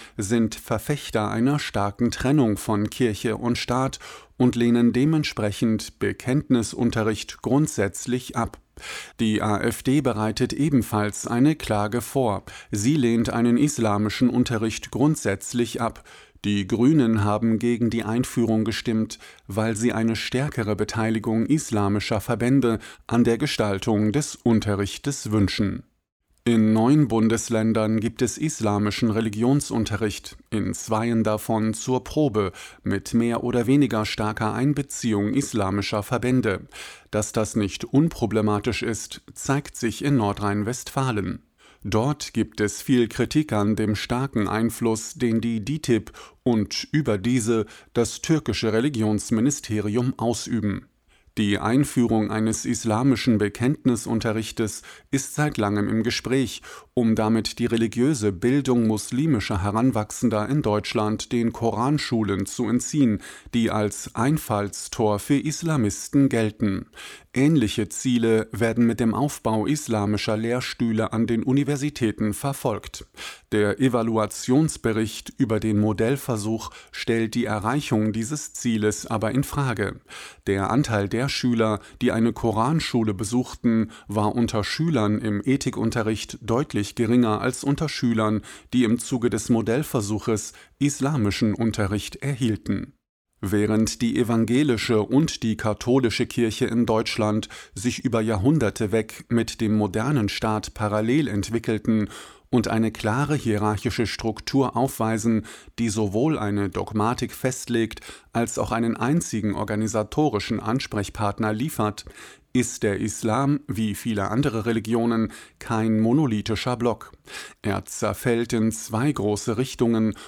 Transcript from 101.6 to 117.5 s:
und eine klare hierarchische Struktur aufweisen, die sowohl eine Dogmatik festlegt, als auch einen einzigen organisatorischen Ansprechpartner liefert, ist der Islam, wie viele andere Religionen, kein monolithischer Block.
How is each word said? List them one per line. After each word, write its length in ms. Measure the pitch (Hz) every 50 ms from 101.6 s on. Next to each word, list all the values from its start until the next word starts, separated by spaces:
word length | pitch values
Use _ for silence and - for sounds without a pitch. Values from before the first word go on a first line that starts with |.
| - - 113 104 - 120 110 110 104 - - - - - - - _ -
und 160 | - 123 107
eine 240 | 98 110 110 113 110
klare 460 | 107 - - 110 107 131 147 139 151
hierarchische 680 | 135 - 113 107 104 107 107 107 101 - 120 - - 113
Struktur 680 | 101 - - - 113 107 - - - - 139 131 120 -
aufweisen, 720 | 117 131 135 - - 113 110 113 110 110 117 113 110 110 - - - - - - -
die 120 | 117 113
sowohl 460 | 101 113 107 98 92 110 135 160 151
eine 320 | - 107 101 101 101 101 95
Dogmatik 640 | - 95 95 - - 107 104 113 127 - 127 110
festlegt, 680 | - - - 131 - - - - 120 117 113 110 - - - - - - - _
als 260 | - 120 117 113 - -
auch 140 | 107 -
einen 240 | 113 113 117 117 -
einzigen 580 | - 113 127 156 170 - - - 110 98 107 95
organisatorischen 1040 | - 104 104 107 104 110 107 107 110 107 - - 147 156 143 107 101 - - 113 101
Ansprechpartner 920 | 101 107 113 135 - - - 107 98 - - - 107 101 101 - 110 107
liefert, 540 | 107 107 131 160 - - 110 104 104 - - - - - - - - _ _ _ -
ist 280 | 123 117 - - -
der 160 | - 107 98 95
Islam, 640 | 110 110 - - - 110 107 127 139 139 147 143 - -
wie 260 | 92 104 110 107 98
viele 360 | - - 120 110 101 98 101
andere 340 | 107 123 139 139 110 113 101
Religionen, 680 | 117 113 113 104 110 117 117 117 117 117 113 110 101 - - - - _ -
kein 420 | - - 117 110 110 110 110 110
monolithischer 800 | 110 113 123 156 156 131 107 104 98 - 110 98 - 127 123 117
Block. 340 | 117 120 110 - - - - _ _ - - - - -